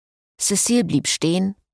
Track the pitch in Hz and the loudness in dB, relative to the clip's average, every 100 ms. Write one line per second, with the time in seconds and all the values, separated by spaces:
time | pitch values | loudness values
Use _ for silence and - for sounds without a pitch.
0 | _ _ _ - - 196 - 240 175 143 | _ _ _ -6 -2 0 2 2 2 0
1 | - - 160 175 190 196 _ | 0 -2 0 0 -2 -4 _